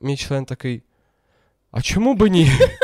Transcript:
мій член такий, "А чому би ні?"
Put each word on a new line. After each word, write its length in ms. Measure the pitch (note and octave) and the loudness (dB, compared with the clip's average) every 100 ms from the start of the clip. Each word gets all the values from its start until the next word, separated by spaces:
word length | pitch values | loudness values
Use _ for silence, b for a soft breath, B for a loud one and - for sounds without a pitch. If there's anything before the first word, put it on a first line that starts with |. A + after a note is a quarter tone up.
мій 160 | C3 C#3 | -8 -8
член 280 | - C#3 C3 | -6 -8 -8
такий, 380 | B2+ C3 A#2+ - _ _ _ _ _ _ _ _ | -10 -10 -10 -14 _ _ _ _ _ _ _ _
"А 100 | A#2+ | -8
чому 320 | - F#3+ A#3+ A3 | -4 -2 0 2
би 140 | G#3+ | 2
ні?" 220 | F3+ D3 C3+ B4+ - | 4 4 4 2 2